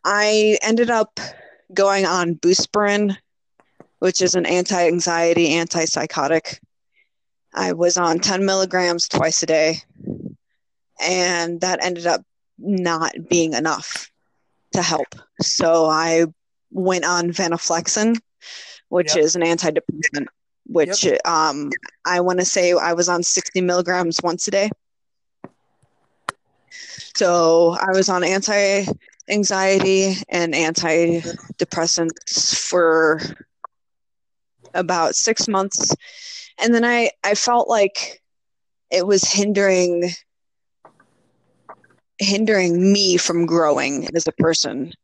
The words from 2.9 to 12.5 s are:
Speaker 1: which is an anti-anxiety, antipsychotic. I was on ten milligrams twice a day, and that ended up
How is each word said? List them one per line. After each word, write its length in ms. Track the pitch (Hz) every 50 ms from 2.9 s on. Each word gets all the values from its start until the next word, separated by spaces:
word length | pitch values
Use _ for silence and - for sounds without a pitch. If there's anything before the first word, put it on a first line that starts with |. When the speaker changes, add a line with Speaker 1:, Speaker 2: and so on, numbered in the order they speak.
| 202 202 208 202 196 - _ _ _ _ _ _ _ _ _ _ _ _ - _ _ _
Speaker 1:
which 240 | - 185 180 - 185
is 120 | 180 170
an 120 | 185 170
anti-anxiety, 1040 | - 175 180 180 - 208 180 175 170 165 175 165 - 170 170 170 170 170 170 170 156
antipsychotic. 1080 | 151 170 170 170 - 170 160 156 - - - 156 - - 139 139 160 160 - - - - - _ _ _ _ _ _ _ _ _ _ _ _ _ _ _ _ _ -
I 200 | - 190 180 175
was 240 | 165 175 175 175
on 240 | 180 175 165 165 170
ten 240 | 180 196 196 185 196
milligrams 640 | 196 190 190 190 180 180 185 180 175 175 175 - -
twice 340 | - 170 160 160 160 - -
a 40 |
day, 320 | - 160 156 156 156 160 151 - _ _ _ - - - - - - - _ _ _ _ _ _ _ _ _ _ _ _ -
and 600 | - 160 185 185 180 180 180 170 170 170 175 170 175
that 200 | 185 185 - -
ended 240 | 180 180 175 170
up 160 | 175 160 - - _ _ _ _ _